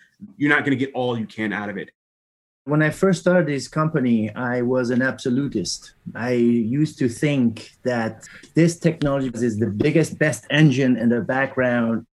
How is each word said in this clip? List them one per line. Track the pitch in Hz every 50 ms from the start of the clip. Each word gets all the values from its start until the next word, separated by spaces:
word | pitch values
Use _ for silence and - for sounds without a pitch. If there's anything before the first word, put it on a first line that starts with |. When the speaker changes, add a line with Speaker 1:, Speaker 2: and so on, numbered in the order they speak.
| _ _ _ _ - 104 - -
Speaker 1:
you're | 139 147
not | 147 147 135
gonna | 151 135
get | 120 135 135 -
all | 127 127 123 120 113
you | 110 101
can | - - 110 107 98
out | 101 104 101
of | 98 95
it. | 78 - _ _ _ _ _ _ _ _ _ _ _ _ _ _ _
Speaker 2:
When | 135 147 151
I | 156 151
first | 151 - - 196 185 -
started | - 180 180 185 165
this | 147 143 135 123 -
company, | - 160 156 156 160 151 131 123 117 110 107 104 104
I | 123 127 123 131 123 120
was | 120 127 127 123 117
an | 127 120
absolutist. | 131 131 127 - - 135 120 131 143 135 - 107 87 - - - - - - _ - - -
I | 104 113 123
used | 123 120 117 120 120 117 113 107 127 143 156 151 - -
to | 135 120
think | 113 - - 147 143 139 123 117 110 - - - - _ -
that | 123 123 117 113 110 110 - - - - - - - -
this | 156 165 165 165 -
technology | - 165 156 160 151 143 139 139 135 131 113
is | 113 123 120 107 104
the | 113 101
biggest, | 98 104 - 151 151 - - - - -
best | 156 156 139 - - -
engine | 135 147 156 151 123 131 135 127 127 117
in | 120 117
the | 120 120
background. | 95 - 131 131 135 135 - 131 127 123 120 120 117 113 113 107 110 - _